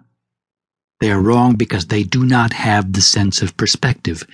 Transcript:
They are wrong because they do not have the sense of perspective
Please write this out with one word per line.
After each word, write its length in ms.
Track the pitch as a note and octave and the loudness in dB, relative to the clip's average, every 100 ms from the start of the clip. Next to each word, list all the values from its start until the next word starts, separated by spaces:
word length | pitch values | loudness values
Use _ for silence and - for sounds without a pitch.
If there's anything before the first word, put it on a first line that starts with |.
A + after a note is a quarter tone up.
| _ _ _ _ _ _ _ _ _ - | _ _ _ _ _ _ _ _ _ -4
They 100 | A2 | 0
are 100 | G2 | 2
wrong 360 | G2+ A#2+ B2 A2 | 2 4 4 2
because 320 | A2+ G#2 F2+ | 0 -4 -2
they 140 | G#2 | -2
do 220 | F#2+ B2+ | 0 0
not 300 | B2+ B2 A#2 | 2 2 0
have 400 | - A2 G#2 G2 | -2 -2 0 0
the 80 | F#2+ | 0
sense 400 | - G#2 G2 - | 0 2 0 -2
of 160 | F#2 - | -4 -2
perspective 680 | A2 - - - - D#2+ - | -4 -2 -2 -2 -6 -8 -12